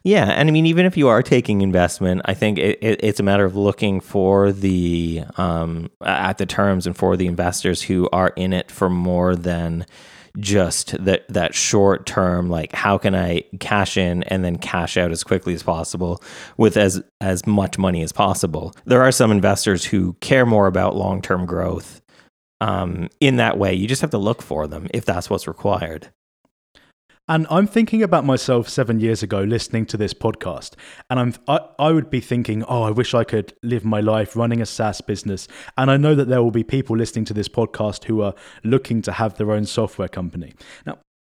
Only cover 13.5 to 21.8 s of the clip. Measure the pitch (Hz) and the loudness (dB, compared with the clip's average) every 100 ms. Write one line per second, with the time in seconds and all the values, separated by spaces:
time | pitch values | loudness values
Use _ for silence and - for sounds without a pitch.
13.5 | 101 - 104 95 - 90 87 - 95 90 | -10 -2 0 0 0 0 0 -2 -2 -2
14.5 | 85 - 92 82 - 87 82 - 95 - | -4 -4 -4 -2 0 0 -2 -2 -2 -2
15.5 | 85 - 82 82 - 87 87 - - - | -4 -2 -4 -4 -4 -4 -6 -10 -20 -10
16.5 | - 110 107 101 90 - - 95 92 - | 2 4 6 2 0 -8 -8 -4 -2 0
17.5 | 104 95 - 95 87 80 - 98 92 90 | 0 0 -2 -2 -2 -4 0 0 0 -2
18.5 | 78 82 - - 127 131 127 117 104 98 | -4 -8 -10 2 4 6 4 4 4 2
19.5 | 101 - 90 - 98 90 87 - 135 120 | 2 0 0 0 -2 -2 -4 0 2 4
20.5 | 107 98 92 92 92 98 92 - 92 87 | 4 4 2 0 -2 -4 -4 -2 -2 -2
21.5 | 87 87 87 | -4 -4 -6